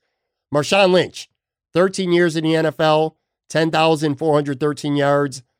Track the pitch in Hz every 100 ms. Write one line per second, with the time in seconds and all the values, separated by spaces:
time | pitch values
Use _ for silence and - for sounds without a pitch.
0 | _ _ _ _ _ 147 147 196 190 180
1 | 151 - - _ _ _ _ 160 190 190
2 | 185 170 175 160 160 160 160 151 156 156
3 | 160 - _ _ _ 160 165 156 160 160
4 | 151 139 160 147 143 135 151 143 147 143
5 | 139 143 143 135 - _